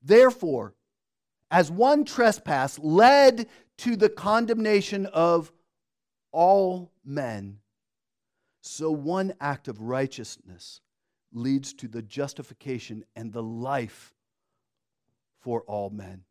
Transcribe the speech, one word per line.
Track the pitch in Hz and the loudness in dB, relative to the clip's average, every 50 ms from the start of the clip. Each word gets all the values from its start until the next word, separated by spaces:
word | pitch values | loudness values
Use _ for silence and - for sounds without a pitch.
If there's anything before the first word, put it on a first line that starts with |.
"Therefore, | 123 139 202 233 254 254 240 - - 165 139 120 113 101 _ _ _ _ _ _ _ _ _ _ _ _ _ _ _ _ | _ 6 8 8 8 8 4 0 -6 -4 -4 -4 -6 -10 _ _ _ _ _ _ _ _ _ _ _ _ _ _ _ _
as | 160 180 175 143 | 2 2 2 2
one | 170 190 240 269 294 294 285 | 0 2 4 4 4 2 0
trespass | - - - 233 220 208 - _ - 151 135 131 139 - - | -2 0 2 2 2 2 0 _ -4 -2 -2 -2 -2 -6 -6
led | 147 156 156 185 226 247 277 285 277 262 240 226 226 _ _ _ _ _ _ - | -4 2 4 6 8 8 8 8 8 6 6 4 -10 _ _ _ _ _ _ -8
to | - 240 233 | -4 -4 0
the | 196 214 | 2 2
condemnation | 208 214 - - 202 214 226 233 214 226 226 220 214 214 202 196 - 196 196 190 | 0 0 -2 -2 0 0 0 0 0 -2 -2 0 2 2 0 0 -2 -6 -6 -6
of | 190 - 160 165 170 170 170 156 - _ _ _ _ _ _ _ _ _ _ _ _ _ _ _ _ | -4 -2 0 2 2 2 0 -2 -6 _ _ _ _ _ _ _ _ _ _ _ _ _ _ _ _
all | - 160 170 180 196 202 190 185 185 185 180 _ _ _ _ | -2 0 2 4 4 2 2 -2 -4 -8 -12 _ _ _ _
men, | 135 139 147 135 120 110 101 98 101 104 104 _ _ _ _ _ _ _ _ _ _ _ _ _ _ _ _ _ _ _ _ | -10 -8 -8 -6 -6 -8 -10 -12 -14 -18 -20 _ _ _ _ _ _ _ _ _ _ _ _ _ _ _ _ _ _ _ _
so | _ - - - 151 160 | _ -18 -12 -8 -4 -4
one | 156 147 139 156 180 190 190 190 - _ | -4 -4 -4 -4 -4 -4 -4 -6 -8 _
act | 139 143 139 - _ | -6 -6 -6 -6 _
of | 143 117 104 | -16 -14 -12
righteousness | 110 117 127 131 135 135 - - 113 - - _ _ 92 90 - - - - _ _ _ _ _ _ _ _ _ _ _ - | -8 -6 -4 -4 -4 -6 -6 -14 -16 -16 -18 _ _ -20 -20 -20 -20 -20 -20 _ _ _ _ _ _ _ _ _ _ _ -12
leads | 117 117 131 135 135 135 135 - | -8 -4 -2 -2 -2 -4 -8 -16
to | - - 113 | -16 -16 -14
the | 110 117 | -12 -14
justification | 113 104 - 139 139 139 - - 143 _ 127 _ _ 143 127 117 - - 110 107 - _ _ | -14 -12 -10 -10 -10 -10 -10 -16 -18 _ -20 _ _ -10 -10 -10 -10 -14 -16 -16 -18 _ _
and | 113 113 113 104 | -16 -16 -12 -10
the | 120 113 | -10 -10
life | 113 113 117 120 131 143 135 120 110 - - - _ _ _ _ _ _ _ _ _ _ _ _ _ _ _ _ _ _ _ _ _ _ _ _ _ _ _ | -10 -10 -10 -6 -4 -4 -4 -6 -8 -14 -20 -20 _ _ _ _ _ _ _ _ _ _ _ _ _ _ _ _ _ _ _ _ _ _ _ _ _ _ _
for | _ 127 117 113 - | _ -8 -8 -8 -6
all | - 104 104 101 98 | -8 -8 -8 -8 -8
men." | 104 107 98 92 95 95 92 _ | -12 -14 -16 -16 -20 -20 _ _